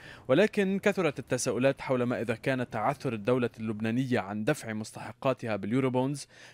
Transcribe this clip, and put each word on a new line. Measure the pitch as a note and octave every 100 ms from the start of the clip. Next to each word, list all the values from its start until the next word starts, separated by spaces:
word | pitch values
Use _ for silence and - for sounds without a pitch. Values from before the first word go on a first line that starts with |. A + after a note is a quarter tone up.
| - - -
ولكن | C#3 G#3+ - F#3+ G3
كثرت | G#3 G3 E3 C3+
التساؤلات | - B2+ C#3 A2 C3+ C3+
حول | - B2+
ما | B2 G#2+
إذا | A2+
كان | A2+ C#3 C3 A#2+
تعثر | A2+ A2 D3 C#3
الدولة | A2+ G2+ C3 A#2 -
اللبنانية | A2 G#2+ A2+ A#2 C3 A#2+
عن | F#2+ G#2+
دفع | A2 D3+ A#2
مستحقاتها | G#2+ A2 - - - C3+ B2+ A#2 G#2
باليوروبونز | G2+ B2+ C3 B2+ C3+ C#3+ - - -